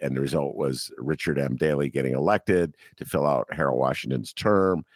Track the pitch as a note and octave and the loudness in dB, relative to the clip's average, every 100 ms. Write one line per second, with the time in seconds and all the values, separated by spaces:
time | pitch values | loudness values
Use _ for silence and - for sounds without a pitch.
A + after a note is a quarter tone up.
0 | C#2+ C2 C#2 D#2+ C#2 - C#2 B1+ - - | -4 -2 0 0 -2 -2 -2 -4 -8 -8
1 | C2 D#2 - C#2+ C#2 B1+ D#2 C#2+ C#2+ C#2+ | -4 -2 -2 -2 -2 0 0 2 0 -2
2 | C2 C2 D#2 G#2 - F2+ E2+ - - - | -2 0 2 2 2 2 2 -4 -20 -16
3 | - D#2+ D2 C2+ G#1+ D2 C#2+ B1 C2 C2+ | -4 0 2 0 -2 -2 0 2 0 0
4 | A#1 C2 - - A2 G2+ F#2+ F2+ - | -2 -4 -6 -2 2 4 4 2 -4